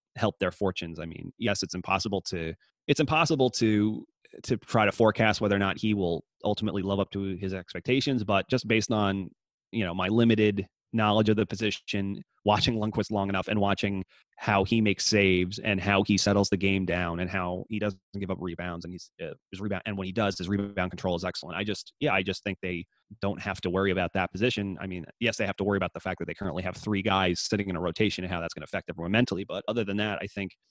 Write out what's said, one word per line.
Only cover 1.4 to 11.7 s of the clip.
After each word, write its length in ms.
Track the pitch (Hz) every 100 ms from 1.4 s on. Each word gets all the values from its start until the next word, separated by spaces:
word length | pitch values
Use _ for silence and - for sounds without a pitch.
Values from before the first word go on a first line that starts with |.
| 110 101
it's 100 | 87
impossible 480 | 90 90 98 104 98 -
to, 240 | 90 82 85 _ _ -
it's 120 | 147
impossible 500 | 147 156 165 147 127
to, 560 | - 113 104 107 - - _ _ -
to 140 | - 113
try 280 | - 113 101
to 60 |
forecast 500 | - 110 - 110 104
whether 140 | 107 101
or 40 |
not 200 | 98 -
he 160 | 110 104
will 280 | 87 82 - _
ultimately 400 | 104 101 107 98
live 160 | 95 98
up 100 | 98
to 220 | 98 98 92
his 140 | 95
expectations, 720 | 95 - 90 123 131 139 127
but 240 | 101 98 -
just 200 | 127 104
based 240 | 110 -
on, 400 | 107 98 98 90 - _ _ _
you 120 | 110
know, 120 | 92 92
my 140 | 92
limited 580 | 113 117 110 107 101 90 _ _ 113
knowledge 340 | 107 107 107
of 60 | 107
the 120 | 98
position, 760 | 101 110